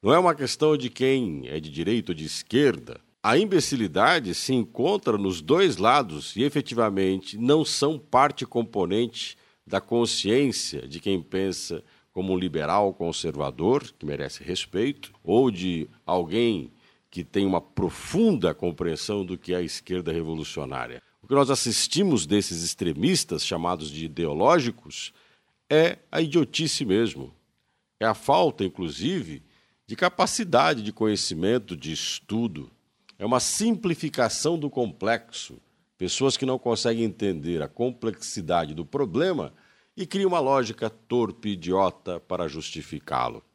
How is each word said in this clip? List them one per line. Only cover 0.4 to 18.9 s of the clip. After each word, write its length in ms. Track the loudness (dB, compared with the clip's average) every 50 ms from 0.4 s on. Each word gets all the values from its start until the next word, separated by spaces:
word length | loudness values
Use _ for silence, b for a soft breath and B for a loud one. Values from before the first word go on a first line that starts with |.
| -2 -6 -2 0 2 2 2
de 120 | 2 0 -6
quem 600 | -4 0 2 2 2 2 0 -2 -4 -6 -8 -8
é 100 | -8 -8
de 100 | -8 -8
direita 440 | -8 -4 -2 0 0 -2 -2 -4 -6
ou 20 |
de 100 | -6 -6
esquerda. 760 | -8 -8 -10 -10 _ 2 4 4 4 2 0 -8 -16 -18 -20 _ _ _ _
A 160 | 0 2 4
imbecilidade 960 | 4 4 4 2 2 2 2 0 0 0 0 4 4 6 6 6 4 2 -2 -6
se 200 | -4 -2 0 0
encontra 640 | 0 0 -2 -2 -2 0 0 0 0 0 0 0 0
nos 220 | 0 0 -2 -2
dois 380 | 2 2 4 6 6 4 2 4
lados 580 | 4 6 6 6 2 0 -6 -10 -12 -10 -2
e, 80 | 0 0
efetivamente, 920 | 0 0 -2 -4 -2 0 2 2 2 2 2 2 2 2 0 -4 -8 -8
não 280 | -2 4 4 4 4 4
são 340 | 0 0 0 0 0 0 -2
parte 480 | -8 _ 4 4 4 4 2 -4 -10
componente 920 | -4 -2 -2 -2 -2 0 -2 0 0 2 0 0 -2 -4 -10 -10 -12 -12 b b b b b b
da 140 | -2 -2 -2
consciência 1040 | -2 0 2 2 2 2 0 -2 0 2 2 4 2 2 0 -2 -6 -6 -8 -10 -10
de 140 | -10 -14 -8
quem 200 | -2 -2 -2 -2
pensa 640 | -2 -4 -4 -2 -2 -2 -4 -6 -8 -8 -10 -10 -10 b b b b b _
como 200 | -6 -2 0 0
um 60 | 0
liberal 560 | 0 -2 -2 -2 -2 2 2 2 2 2 0
conservador, 880 | -2 -4 -4 -4 -4 -6 -6 -4 -4 -4 -4 -4 0 2 2 2 2 0 -6 _ _
que 80 | -8
merece 380 | -8 -6 -6 -6 -8 -10 -12 -8
respeito, 680 | -6 -6 -6 -6 -6 -2 -2 -2 -2 -2 -6 -14 -20 _ _ _
ou 260 | 4 4 6 6 4
de 380 | 2 0 -2 -2 -2 -2 -6 -8 -12 _ _
alguém 640 | -2 0 0 0 0 0 0 2 2 0 -2 -4 -10 _ b b b b b b _
que 140 | -12 -12 -12
tem 200 | -4 -2 0 2
uma 160 | 2 2 0
profunda 920 | -2 _ _ -2 -2 -2 -4 -6 -12 -4 0 2 4 4 4 4 2 0 0
compreensão 680 | 0 -4 -4 -4 -2 -4 -4